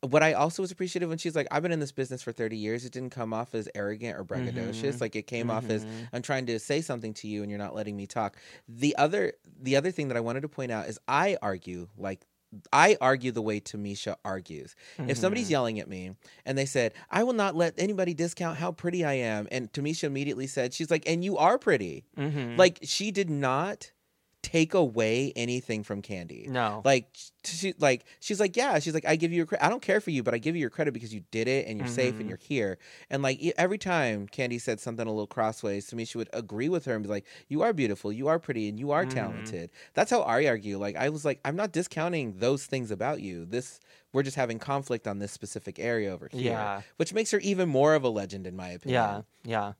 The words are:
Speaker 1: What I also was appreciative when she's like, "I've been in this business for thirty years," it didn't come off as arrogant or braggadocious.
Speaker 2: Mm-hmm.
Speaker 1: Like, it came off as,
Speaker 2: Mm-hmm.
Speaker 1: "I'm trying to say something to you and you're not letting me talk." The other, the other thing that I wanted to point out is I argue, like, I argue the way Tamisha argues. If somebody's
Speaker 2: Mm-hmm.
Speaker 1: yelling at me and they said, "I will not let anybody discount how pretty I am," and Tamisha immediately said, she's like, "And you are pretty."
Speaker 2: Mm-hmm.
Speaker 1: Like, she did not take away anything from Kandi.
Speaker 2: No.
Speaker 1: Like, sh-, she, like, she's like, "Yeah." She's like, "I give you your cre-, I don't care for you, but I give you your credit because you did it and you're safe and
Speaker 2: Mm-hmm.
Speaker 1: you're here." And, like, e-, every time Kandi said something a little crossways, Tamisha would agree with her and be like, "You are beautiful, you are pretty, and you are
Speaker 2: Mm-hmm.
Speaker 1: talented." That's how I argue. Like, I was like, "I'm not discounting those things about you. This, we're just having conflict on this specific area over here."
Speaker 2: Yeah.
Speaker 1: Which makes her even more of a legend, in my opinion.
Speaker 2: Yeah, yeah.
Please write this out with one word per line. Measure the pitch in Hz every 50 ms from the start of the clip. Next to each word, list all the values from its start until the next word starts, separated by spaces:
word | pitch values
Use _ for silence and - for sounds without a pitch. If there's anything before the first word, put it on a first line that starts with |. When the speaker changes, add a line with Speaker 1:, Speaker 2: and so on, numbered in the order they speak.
Speaker 1:
What | - 131 127 151
I | 156 160 151
also | 104 143 165 165 -
was | 190 180
appreciative | 185 - 185 180 - 180 175 165
when | 165
she's | 160 - 170 156
like, | 165 143 -
"I've | - 147 160
been | 180
in | 170 160
this | 147 135 -
business | - 135 127 131 123
for | - 123
thirty | 113 - 120 110 110
years," | 110 104 107 113 120 123
it | 127
didn't | 117 127 127 127
come | - 127 117 113 110
off | 110 120 - -
as | 113 104 - -
arrogant | 104 101 101 107 107 117 117 90 -
or | 98
braggadocious. | 85 - 127 127 120 117 123 117 117 113 113 127
Speaker 2:
Mm-hmm. | 139 131 120
Speaker 1:
Like, | 123 110 -
it | 110 104
came | - 120 117 117 120
off | 110 110 120
as, | 110 113 107 110
Speaker 2:
Mm-hmm. | 110 110 113 117 120 -
Speaker 1:
"I'm | 123
trying | 120 - 143 131 127
to | 120 117 110
say | - - 147 151
something | 160 - 135 120 113 110 107
to | - -
you | 107 107 104
and | 104 104
you're | 104
not | 101 101 95 -
letting | 107 107 107 104
me | 101 101
talk." | 98 - 120 110 101 - - - - - - _
The | - 117 117 131 147 -
other, | - 143 156 180 208 190 - - _ _ - - -
the | 131 127 135
other | 139 143 185
thing | 175 - 151 135
that | 123
I | 117
wanted | 113 117 120 135
to | 143 151
point | - - 135 123
out | 117 107 85
is | - 110 - _
I | - 131 143 175 202 190 -
argue, | - 104 95 90 - 90 90 87 87 90 104
like, | 98 95 98 98 - - _ _ _ _ _ - 101 - -
I | - 139 160 202 214 -
argue | 131 131 135 131 123 127
the | 117 113
way | 107 110 107 104
Tamisha | - - - 107 104 101 101 98 - - 90 - _
argues. | 101 95 95 87 - 82 73 65 - - _ - - - -
If | - 127 139
somebody's | 117 147 185 208 240 233
Speaker 2:
Mm-hmm. | 190 156
Speaker 1:
yelling | 139 123 117 110 107
at | - -
me | 98 92 92 92 98 _ _ - - - _
and | - 135
they | 135 135
said, | 135 - 135 120 110 - - - _
"I | - 185 226
will | 247 247
not | 220 202 196 165
let | 165 175 170 - -
anybody | 170 202 208 190 185 175 170
discount | 143 170 170 - - 175 165 160
how | 139 165 180 170
pretty | - - 175 175 180 170
I | 147 139
am," | 131 123 113 107 104 107 -
and | - 127 123 110 -
Tamisha | 143 139 147 160 160 -
immediately | 147 139 135 139 143 143 123 131
said, | 135 - 139 123 127 -
she's | - 165 156
like, | 170 165 - -
"And | 165 170 180
you | 196 202
are | - 151 175 226
pretty." | 285 - 220 165 123 101 87 71 - - _ _
Speaker 2:
Mm-hmm. | - 139 151 147 147 127 117 117
Speaker 1:
Like, | - 185 185 180 - -
she | 143 - - 202 214
did | 190 196 202 170
not | 156 143 139 131 131 139 165 196 208 - - - _ _ _ _ _ _ _ _ _ _ -
take | - - 165 160 160 -
away | 190 165 127 107 113 113 110 113 123 139 139 -
anything | - 117 120 123 127 123 - 113 107 104
from | - 104 101 101
Kandi. | - 101 92 87 82 73 58 -
Speaker 2:
No. | 135 131 127 117 107 104 110 107
Speaker 1:
Like, | 135 139 127 113 _ _
sh-, | - - - _ _ -
she, | - 165 165 185 196 175 -
like, | 151 139 127 123 - - - _
she's | - - 214 185
like, | 214 202 170
"Yeah." | 226 254 285 202
She's | 156 143 170 156
like, | 160 -
"I | - 156
give | 165 165 165
you | 170
your | 170 165
cre-, | 156 - -
I | - 160
don't | 226 269
care | - - 196 214
for | - -
you, | 160 131
but | 113 123 117
I |
give | 120 110 151 165
you | 175
your | 147 117
credit | - - 160 143 123
because | 117 120 110
you | 110 104 87 _
did | - 110 113
it | 123 131 139 -
and | - 110 104
you're | 98
safe | 120 120 127 127 127
and | 110 110
Speaker 2:
Mm-hmm. | 110 101
Speaker 1:
you're | 92
here." | 90 - - 147 135 107 98 92 - - - - - - _
And, | - 139 139
like, | 135 135 131
e-, | 135 170 -
every | - 170 185 208 208
time | - 190 180 165 143 120 107 104 98
Kandi | 98 - - 131 123 120 120
said | - - 113 107
something | - 127 117 113 117
a | 113
little | 107 107 104
crossways, | 101 - - 113 110 110 - - 104 101 101 101 -
Tamisha | - 117 113 - -
would | 117 113 -
agree | - 113 113 95 104 107 123 156
with | 180 170 -
her | 135 120
and | 110
be | 104 98
like, | 104 101 - - - - -
"You | _ 139 151 185
are | 233 220
beautiful, | 156 131 107 101 - - 104 104
you | 117 135
are | 147 160
pretty, | 170 - - 131 113 107 104
and | 107 107
you | 131 143
are | 147 156 -
Speaker 2:
Mm-hmm. | 131 131
Speaker 1:
talented." | 127 107 95 90 - 107 110 110 87 85 - _ - - - _
That's | - 208 -
how | 254 240
I | - - 113 123 151
argue. | 147 - 110 101 104 101
Like, | 95 101 101 95
I | 78 123 143
was | 156 156 147
like, | 151 135 - _
"I'm | 139 147
not | 180 208 202
discounting | 165 156 180 - - 160 156 175 175 160 135 113 98
those | 92 107 120 143 135 -
things | - - 135 123 107
about | 107 90 107 131 151 -
you. | - 98 90 85 82
This, | 87 101 123 123 - - - _ _ - - _ _ -
we're | 135
just | 139 135 131
having | 135 131 117 113 113
conflict | - - 139 139 139 - 123 113 _
on | 113 101
this | 101 101 98
specific | - - - 101 - 110 - - 90 -
area | 90 120 120 113 104 98 92
over | 82 - -
here." | - 131 127 120
Speaker 2:
Yeah. | 117 110 107 104 101 98 104 - _
Speaker 1:
Which | _ 170 - 185
makes | 214 226 -
her | - 208
even | 175 202 202 185 185
more | 170 143 131 139 151 156
of | 151 131
a | 123
legend, | 110 104 98 92 95 98 92
in | 90 90
my | 95 92 90
opinion. | 87 90 - - 127 123
Speaker 2:
Yeah, | 117 104 101 101 107 _ _ _ _
yeah. | 120 113 110 101 101 104 _